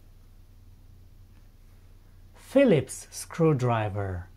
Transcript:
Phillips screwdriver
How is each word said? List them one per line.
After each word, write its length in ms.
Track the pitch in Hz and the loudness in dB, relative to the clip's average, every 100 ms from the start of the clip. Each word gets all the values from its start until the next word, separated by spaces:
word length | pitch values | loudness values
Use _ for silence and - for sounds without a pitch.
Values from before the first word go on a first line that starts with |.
| - - - - - - - - - - - - - - - - - - - - - - - | -20 -20 -20 -20 -20 -20 -20 -20 -20 -20 -20 -20 -20 -20 -20 -20 -20 -20 -20 -20 -20 -20 -20
Phillips 760 | - - 262 269 156 - - - | -20 -2 4 4 4 0 -10 -16
screwdriver 1160 | - - - 160 139 123 113 104 101 98 90 - | -16 -12 -2 0 2 0 -2 -2 -4 -6 -8 -10